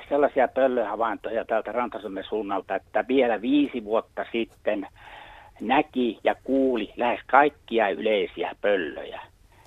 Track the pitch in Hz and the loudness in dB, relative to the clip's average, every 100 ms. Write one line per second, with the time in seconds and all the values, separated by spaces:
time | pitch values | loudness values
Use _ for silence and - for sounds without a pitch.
0 | - 143 143 139 127 - 131 123 104 104 | -4 0 2 2 2 2 2 2 -2 -2
1 | 113 98 98 110 90 113 104 113 120 113 | -2 -2 -6 -6 -2 -2 -2 -4 -4 -6
2 | 107 95 - 107 101 98 - 95 - 107 | -10 -10 -6 -6 -4 -6 -4 -6 -4 -4
3 | 107 135 123 104 120 147 143 127 104 110 | 0 2 2 2 2 2 2 -2 -2 -2
4 | - - - 117 113 - - 104 - - | -2 -6 -6 -4 -4 -4 -4 -4 -6 -18
5 | - - - - - - 107 135 - 127 | -20 -20 -20 -20 -20 -10 0 0 0 0
6 | 120 - 107 101 - 135 135 120 98 - | -2 0 -2 -2 0 2 2 0 -4 -2
7 | 120 101 - 131 147 - - 113 104 92 | -2 -2 2 4 4 2 -2 0 2 0
8 | 110 104 90 - 85 - 101 98 76 76 | 0 2 0 -4 -8 -4 0 0 0 -6
9 | 69 - - _ _ _ | -12 -14 -16 _ _ _